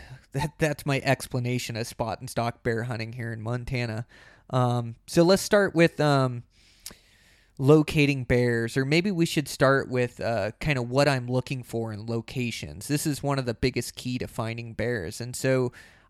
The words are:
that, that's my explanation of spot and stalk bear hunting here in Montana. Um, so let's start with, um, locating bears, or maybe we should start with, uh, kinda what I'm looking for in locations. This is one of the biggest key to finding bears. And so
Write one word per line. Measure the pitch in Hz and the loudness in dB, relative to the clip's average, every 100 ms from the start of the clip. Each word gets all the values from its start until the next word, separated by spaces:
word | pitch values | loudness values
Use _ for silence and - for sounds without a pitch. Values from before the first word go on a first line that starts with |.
| - 131 _ | -16 -20 _
that, | 139 151 - | -6 -6 -2
that's | 156 147 | -2 -2
my | - 135 | -2 -2
explanation | - 131 - 131 123 123 - 117 | 0 0 -2 -4 -2 -2 -4 -6
of | 117 | -8
spot | - 113 92 | -6 -6 -6
and | 127 | -6
stalk | - 117 - | -4 -4 -2
bear | - 113 | -2 -2
hunting | 120 110 110 | -2 -6 -8
here | 123 117 | -8 -8
in | 113 | -6
Montana. | 110 123 123 127 120 110 120 - - - _ | -6 -6 -4 -4 -2 -4 -10 -16 -20 -20 _
Um, | 131 123 120 117 117 - | 0 2 0 -4 -10 -2
so | 170 | 4
let's | 170 190 | 6 6
start | - 208 196 | 4 4 4
with, | 160 165 - | 4 4 4
um, | 151 139 131 120 - _ _ _ - - _ _ _ _ _ - | 2 4 2 -2 -12 _ _ _ -20 -20 _ _ _ _ _ 0
locating | 135 156 151 160 139 139 | 6 8 6 4 2 2
bears, | 120 123 123 117 117 135 | 0 2 2 0 -2 -2
or | |
maybe | 135 160 190 | 2 2 2
we | 175 170 | 0 0
should | - 143 | 0 -4
start | - 135 135 - | 2 4 4 2
with, | 127 123 - | -2 -2 -2
uh, | 98 113 101 - | -4 -2 -2 -2
kinda | - 135 | -2 -2
what | 120 127 143 | 0 2 2
I'm | 135 123 | 2 0
looking | 127 - 131 | -4 -2 -8
for | 120 117 113 | -6 -6 -6
in | 104 | -8
locations. | 113 117 113 131 120 - 78 76 - | -6 -6 -6 -6 -4 -6 -10 -12 -4
This | 147 160 | -2 -2
is | 139 | -2
one | 143 139 | -2 -2
of | 123 | -2
the | |
biggest | 113 135 123 - | -2 -2 -2 -6
key | - 127 123 | -8 -8 -6
to | - | -6
finding | - 113 113 117 | -6 -8 -8 -12
bears. | 110 113 120 82 - | -6 -4 -2 -6 -8
And | 120 123 | -10 -4
so | 131 131 123 - - - _ | 0 2 0 -4 -20 -20 _